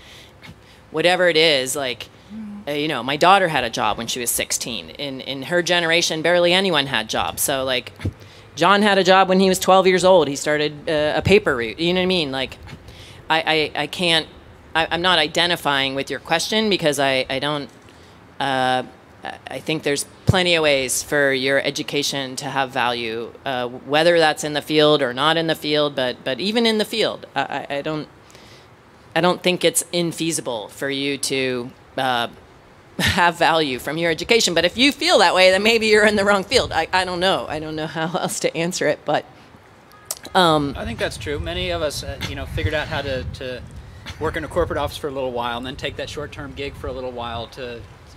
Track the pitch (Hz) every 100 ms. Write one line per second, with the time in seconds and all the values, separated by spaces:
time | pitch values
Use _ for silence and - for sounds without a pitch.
0 | - - - - - - - - - 151
1 | 165 180 180 156 160 139 127 147 131 117
2 | - - - 214 214 208 139 147 156 135
3 | 123 151 170 196 180 147 120 127 110 101
4 | 117 127 117 - - - 143 107 80 -
5 | 143 131 - 135 131 175 175 175 165 165
6 | 170 160 160 175 175 185 196 151 139 123
7 | 110 120 85 87 - 135 131 127 120 -
8 | - - - - - - 170 202 208 196
9 | 180 190 185 185 190 185 - 190 185 180
10 | 185 185 143 139 156 151 151 147 156 156
11 | 151 - - 202 185 131 113 98 170 185
12 | 185 185 147 131 127 - - - - -
13 | - - - 160 156 156 147 - 147 -
14 | 175 165 151 - - - - 160 165 165
15 | 180 170 156 165 175 170 143 139 135 135
16 | 135 135 - 165 - 220 220 175 156 139
17 | 135 131 127 135 143 147 139 - - -
18 | - - - - 135 131 127 127 123 -
19 | - - - - - 135 - 156 147 143
20 | - - - 185 180 170 151 139 127 -
21 | - 147 139 135 131 139 - 143 143 143
22 | 139 143 131 131 143 131 131 127 120 120
23 | 117 113 113 - 135 127 120 123 123 147
24 | 165 170 156 147 151 147 - 151 151 151
25 | 127 123 151 160 165 151 151 151 147 135
26 | 127 123 - 131 196 226 233 214 202 226
27 | 156 - - - - 143 - 143 156 156
28 | - - - - - - - - - -
29 | - - 175 - 185 175 170 - - 175
30 | 170 - 165 156 135 117 95 - 139 139
31 | 139 139 - 135 131 127 123 - - -
32 | 131 120 117 - - - - - - -
33 | 170 175 175 165 151 160 151 123 - 156
34 | 170 160 170 226 196 170 175 190 277 -
35 | 320 311 175 165 185 190 214 233 220 214
36 | 214 208 202 202 180 247 - - 160 185
37 | 185 180 190 156 113 156 156 156 156 165
38 | 160 160 180 - 175 160 170 185 143 -
39 | - 151 - - - - - - - -
40 | - - - 185 175 156 143 - 214 226
41 | 185 - 156 147 165 175 180 170 151 131
42 | 143 139 - 139 135 - 151 151 139 151
43 | 143 131 127 - 127 123 - - - -
44 | - - 156 165 139 180 156 156 143 -
45 | 151 135 131 120 120 120 127 143 147 -
46 | 135 151 147 - 143 131 139 - 143 127
47 | 127 120 117 117 113 - 123 117 101 -
48 | -